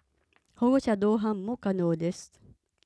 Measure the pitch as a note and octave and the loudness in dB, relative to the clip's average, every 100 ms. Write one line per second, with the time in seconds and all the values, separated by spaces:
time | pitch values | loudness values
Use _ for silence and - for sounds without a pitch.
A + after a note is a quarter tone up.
0 | _ _ _ _ _ - A#3+ C4+ B3+ G3+ | _ _ _ _ _ -2 2 2 2 0
1 | G#3 A3 G#3+ G3+ G3 B3 G3+ F#3+ E3+ D#3+ | 2 2 0 -4 -6 -6 -4 0 0 0
2 | E3 - - _ - - _ _ | -2 -6 -14 _ -20 -20 _ _